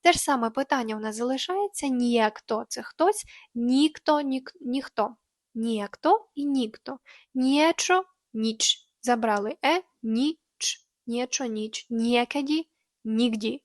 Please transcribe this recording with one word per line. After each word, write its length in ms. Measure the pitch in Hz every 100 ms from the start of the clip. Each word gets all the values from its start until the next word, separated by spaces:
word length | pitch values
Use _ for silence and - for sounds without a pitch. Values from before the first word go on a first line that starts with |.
Те 120 | 339
ж 60 | 339
саме 300 | - 269 226
питання 460 | 226 269 277 226 214
у 40 |
нас 160 | 220 214
залишається, 720 | 240 262 - 381 403 - 285
«нєкто» — 760 | 254 240 233 214 220 - 226 -
це 120 | -
хтось, 420 | - - 349 427 - - - 240
«нікто», 680 | 240 262 302 311 - 294
нік-, 320 | 277 262 262 _
ніхто. 540 | 247 262 - - 220 233 _ _ _ 226
«Нєкто» 720 | 226 220 202 - 311 440 - -
і 100 | 285
«нікто». 540 | 269 220 - - 269 _ - _
«Нєчо», 720 | 254 262 285 320 330 - 370 381 _ _
«ніч». 560 | 220 220 226 - - _ _
Забрали 560 | 247 240 220 208 208 - 269
«е», 180 | 349 - _
«ніч». 840 | 220 226 285 320 _ _ - - _ _ -
«Нєчо», 380 | 233 254 - 254
«ніч». 420 | 214 220 - -
«Нєкеді», 800 | 233 226 240 240 285 277 311 320 _ _ _
«нігді». 600 | 220 220 240 220 214 269